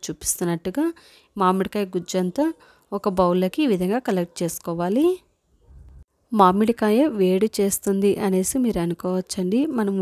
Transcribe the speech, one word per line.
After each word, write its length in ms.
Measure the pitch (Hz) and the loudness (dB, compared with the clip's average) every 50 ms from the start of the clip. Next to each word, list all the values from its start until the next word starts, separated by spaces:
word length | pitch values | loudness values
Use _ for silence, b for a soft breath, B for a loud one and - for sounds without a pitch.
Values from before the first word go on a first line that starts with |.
| - | -4
చూపిస్తున్నట్టుగా 800 | - 151 - - - - - 180 175 170 165 - 185 185 277 311 339 330 b b b b b b b b 202 | -10 -12 -8 -6 -6 -6 -4 -2 -4 -4 -4 -6 -6 -4 -2 -2 -2 -4 b b b b b b b b 0
మామిడికాయ 440 | 190 185 185 190 185 196 - 208 202 185 185 | 0 2 2 2 0 -2 -2 -6 -6 -4 -4
గుజ్జంతా 500 | 180 175 - - 185 180 180 - - 294 320 320 b b b b b b b 202 202 | -8 -6 -4 -4 -2 -2 -2 0 0 -2 -2 -2 b b b b b b b -8 -4
ఒక 120 | - 208 185 185 | -4 -2 0 2
బౌల్లోకి 400 | 180 175 180 180 185 185 - - 311 | 2 2 2 2 0 0 0 0 0
ఈ 40 | 269 202 | 0 0
విధంగా 260 | 175 180 185 214 262 - - | 0 0 0 -2 -2 -2 -2
కలెక్ట్ 300 | 202 185 175 175 - - 180 | -2 -2 -2 -4 -6 -6 -6
చేసుకోవాలి. 640 | 165 170 - - 180 170 170 175 180 208 254 311 349 370 370 _ _ _ _ _ _ _ _ _ _ - - - - - - - _ _ _ _ - 233 208 | -6 -6 -8 -8 -8 -4 -4 -2 -2 0 2 2 2 0 -2 _ _ _ _ _ _ _ _ _ _ -20 -20 -20 -20 -20 -20 -20 _ _ _ _ -6 4 6
మామిడికాయ 640 | 190 180 185 202 220 208 233 - 220 214 208 233 302 311 226 208 | 6 6 6 4 2 2 2 0 2 2 4 4 2 2 2 2
వేడి 280 | 190 185 185 190 214 220 - - | 2 2 4 2 2 0 0 0
చేస్తుంది 520 | 196 196 196 - - 202 196 196 196 202 190 - - 196 | 0 0 0 -2 -2 -2 0 2 2 2 2 2 0 0
అనేసి 300 | 190 185 185 - - 269 254 | 0 0 0 0 -2 0 0
మీరు 160 | 226 202 180 170 170 | 0 0 0 -2 -2
అనుకోవచ్చండి. 720 | 170 - - 185 185 185 185 - - 202 180 180 208 247 294 320 269 233 | -4 -4 -4 -4 -4 -4 -4 -6 -6 -4 -4 0 0 0 0 0 -2 -2
మనం 160 | 208 196 196 190 | -2 -2 0 0